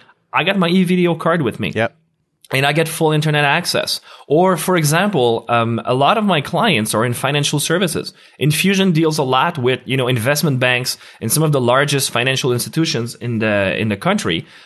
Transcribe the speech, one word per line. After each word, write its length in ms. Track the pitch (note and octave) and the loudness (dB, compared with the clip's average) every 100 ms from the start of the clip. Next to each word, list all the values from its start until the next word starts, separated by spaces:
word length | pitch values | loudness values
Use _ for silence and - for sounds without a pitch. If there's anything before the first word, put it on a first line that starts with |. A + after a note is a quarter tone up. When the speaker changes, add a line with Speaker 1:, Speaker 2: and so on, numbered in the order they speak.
| - _ _ | -20 _ _
Speaker 1:
I 140 | B2+ | -2
got 140 | D#3+ G3+ | 0 0
my 100 | F3 | 2
e-video 460 | F#3 F3 F3+ F3 | 2 2 2 0
card 260 | D#3+ E3 F3 | 0 0 0
with 180 | B2 - | -2 -2
me. 140 | F2+ | -4
Speaker 2:
Yep. 220 | - A2+ - _ _ _ _ - | -2 -4 -4 _ _ _ _ -8
Speaker 1:
And 120 | C3 C#3 | -2 0
I 60 | |
get 140 | D3 D#3+ | 0 -2
full 260 | D#3 D#3+ | 0 0
internet 320 | D#3 D3+ D3+ | 2 0 0
access. 580 | C#3+ D#3 F3+ - - - - - - | 0 0 -2 -2 -2 -6 -10 -20 -2
Or, 300 | D3 F#3 F3+ | 2 2 2
for 180 | - F3+ | 0 0
example, 720 | D3+ D#3+ G3+ F3 A#2+ A2+ - | 2 0 0 2 2 0 0
um, 320 | A#2 A#2 A2+ - | 0 0 -2 -2
a 80 | |
lot 240 | B2+ C#3 G#3+ | 2 2 2
of 60 | |
my 180 | G#3 E3 | 2 0
clients 520 | C3 E3+ A3+ C3+ G#2+ | 0 -2 0 0 0
are 80 | G#2+ | 0
in 120 | B2 | -2
financial 440 | A#2+ C3+ D3 C#3+ D3 | -2 -2 0 0 -2
services. 520 | - E3 F#3+ - - - - - | 0 0 -2 -4 -8 -12 -20 -4
Infusion 540 | D#3 D3+ F#3+ G3 F#3+ | 0 2 2 2 2
deals 240 | D#3+ D#3+ D#3 | 2 2 0
a 60 | |
lot 340 | C3+ B2+ D#3+ E3 | 0 2 0 0
with, 240 | B2 B2+ - | 0 0 -2
you 100 | C3 | -2
know, 100 | B2 | 0
investment 540 | B2+ A2 D3 D#3+ B2+ | 0 0 0 0 2
banks 380 | B2+ B2 B2+ - - - | 2 0 -2 -8 -12 -10
and 100 | A2 | -4
some 100 | C#3 | 0
of 100 | D#3 | 2
the 100 | C#3+ | 2
largest 480 | A#2+ B2+ C#3+ C#3+ - | 2 2 2 0 -2
financial 420 | A#2 B2+ C3 C#3 | -2 0 0 0
institutions 600 | B2 - - D#3+ B2 A#2 | -2 -2 -2 -2 -2 -6
in 240 | - A#2+ A#2 | -8 -6 -2
the, 360 | A2 G#2 G2 C2 | 0 0 0 0
in 100 | A2 | -2
the 80 | G2+ | -2
country. 480 | E3 G3+ A2 E2+ - - | -2 -2 0 -2 -4 -16